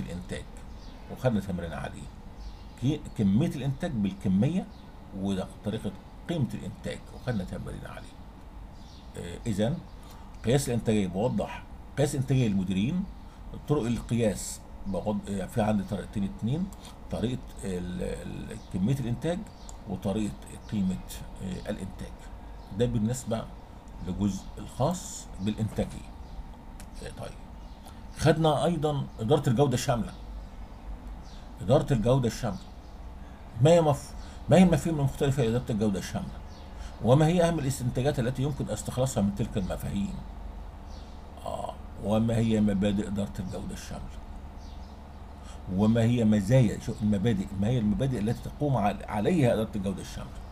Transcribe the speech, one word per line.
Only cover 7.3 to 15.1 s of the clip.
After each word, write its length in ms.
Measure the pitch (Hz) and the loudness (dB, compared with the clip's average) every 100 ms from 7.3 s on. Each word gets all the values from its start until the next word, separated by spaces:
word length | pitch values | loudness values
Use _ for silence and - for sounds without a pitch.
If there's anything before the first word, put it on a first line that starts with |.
| 107 | -2
تمرين 420 | 90 90 - - - | -2 -6 -8 -8 -10
عليه. 280 | - - - - - - - - - - - - 95 | -12 -12 -14 -16 -16 -16 -14 -14 -14 -16 -16 -14 -10
آه، 220 | 87 87 120 | -10 -6 -2
إذن 320 | 95 113 175 - - - - - - | 2 2 0 -6 -14 -16 -16 -16 -4
قياس 240 | 110 143 139 | 2 2 4
الإنتاجية 380 | 113 120 107 90 | 0 4 4 4
بوضح 560 | 95 123 107 - - - - - - | 2 0 0 -2 -6 -12 -14 -6 0
قياس 160 | 139 | 2
الإنتاجية 340 | 143 131 131 113 | 2 4 4 6
للمديرين، 560 | 98 95 95 120 180 - - - - - - - | 4 2 2 2 2 -2 -6 -14 -14 -12 -8 0
طرق 140 | 147 | 2
القياس 800 | 113 117 - 120 107 90 - - - - 98 | 2 0 0 2 4 2 -6 -10 -12 -10 -4
بغض-، 440 | 90 104 | -2 0